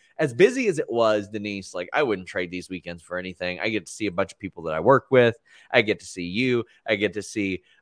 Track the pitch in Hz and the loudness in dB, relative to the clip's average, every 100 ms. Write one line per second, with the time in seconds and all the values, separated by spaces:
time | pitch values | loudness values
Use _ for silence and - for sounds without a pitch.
0 | _ - 156 120 214 254 226 151 - 117 | _ -4 -2 4 4 4 -2 -2 -2 2
1 | 110 107 101 107 104 98 92 92 90 143 | 4 2 -2 -8 -8 -8 -8 -10 -4 0
2 | 139 95 90 95 90 90 - 92 87 85 | 0 -2 -4 -6 -4 -6 -8 -10 -10 -14
3 | - 90 92 90 90 90 110 107 80 - | -10 -8 -8 -6 -6 -4 -2 -4 -6 -6
4 | 104 87 95 - 95 - 80 78 95 135 | -4 -2 -4 -6 -12 -8 -6 0 6 4
5 | - 127 120 - _ - - 127 107 98 | 6 4 4 2 _ -20 0 2 4 0
6 | - 95 87 98 127 120 110 _ - 104 | -4 -10 -6 -2 0 0 -2 _ -2 0
7 | 101 101 95 110 98 92 _ _ | 0 -2 -8 -4 -4 -4 _ _